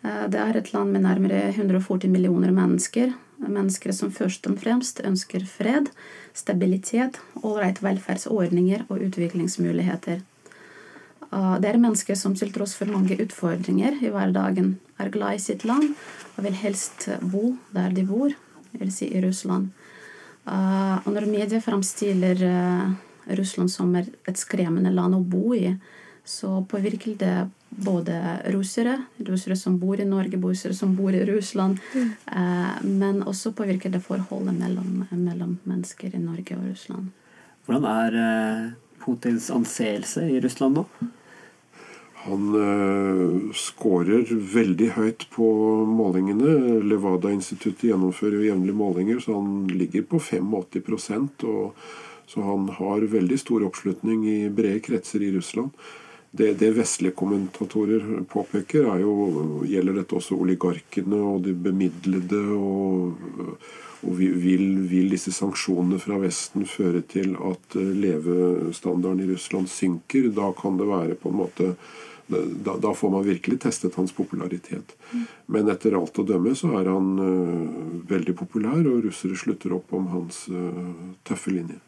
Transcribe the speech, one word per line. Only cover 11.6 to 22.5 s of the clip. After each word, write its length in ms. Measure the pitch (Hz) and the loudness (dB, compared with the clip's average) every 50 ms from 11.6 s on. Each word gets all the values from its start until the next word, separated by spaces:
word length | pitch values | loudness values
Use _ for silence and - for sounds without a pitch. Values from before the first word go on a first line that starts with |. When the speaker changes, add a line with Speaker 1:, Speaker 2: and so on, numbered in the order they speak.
Speaker 1:
det 80 | 185 208 | 2 4
er 80 | 214 233 | 6 6
mennesker 400 | 240 233 214 - - - 202 196 | 6 6 4 2 0 -2 -2 -2
som 160 | - 202 196 | 0 -2 0
til 160 | 190 - 196 - | 0 -2 -4 -2
tross 180 | - 202 202 - | -4 -4 -4 -4
for 160 | - 196 202 | -6 -4 -2
mange 280 | 208 196 190 185 185 185 | 0 2 2 2 2 0
utfordringer 800 | 220 185 - - - 175 165 180 180 - 180 185 202 254 294 285 | -2 -4 -4 -4 -2 -2 -2 -2 -2 0 2 2 2 2 0 0
i 80 | 247 226 | -2 -2
hverdagen 680 | 208 202 196 190 180 190 190 190 190 190 180 190 190 185 - _ _ _ | 0 0 0 2 2 2 2 2 2 2 2 2 0 -2 -6 _ _ _
er 140 | 196 196 196 | -6 -4 -4
glad 240 | 208 202 202 202 208 | -2 -2 -2 -2 -4
i 60 | 190 | -4
sitt 240 | - 214 196 - 226 | -4 -6 -4 -2 0
land 240 | 240 277 311 294 294 - - - - - - - - - | 2 2 2 2 0 -4 -10 -18 -18 -18 -18 -16 -10 -6
og 60 | 196 202 | -4 -4
vil 100 | 190 190 | -4 -2
helst 480 | 202 208 202 190 - - - - - - 196 - | -2 -4 -4 -4 -6 -8 -10 -10 -8 -6 -6 -4
bo 340 | - 180 185 196 214 240 254 247 - - 202 | -4 -2 -2 0 0 0 -2 -2 -8 -8 -4
der 200 | 190 180 185 185 | -2 0 0 2
de 120 | 185 190 185 | 0 0 0
bor, 240 | 190 226 269 285 294 - - _ - - - - | 0 2 2 0 0 -2 -10 _ -20 -20 -20 -16
det 100 | - 233 | -12 -6
vil 100 | 196 190 190 | -6 -4 -4
si 120 | - 196 190 - | -4 -6 -2 -2
i 80 | 190 | 0
Russland. 480 | 185 185 185 185 - 196 185 185 196 190 - _ - - - - - - - - - - - _ _ - | 2 2 0 -2 -2 -2 -2 -2 -2 -4 -6 _ -20 -20 -20 -20 -20 -20 -20 -20 -20 -20 -20 _ _ -4
Eh, 480 | - 196 190 190 190 190 190 190 190 190 - | -2 0 2 2 2 2 2 2 0 0 0
og 100 | - 208 | -2 -2
når 160 | 208 214 214 | 0 0 0
media 320 | 214 208 208 202 214 226 | 0 0 0 0 0 0
framstiller, 800 | 220 - 220 202 196 - - - 214 202 196 185 180 185 180 180 | 0 0 0 0 0 -2 -2 -2 -2 0 2 2 4 4 2 4
eh, 960 | 185 180 | 2 2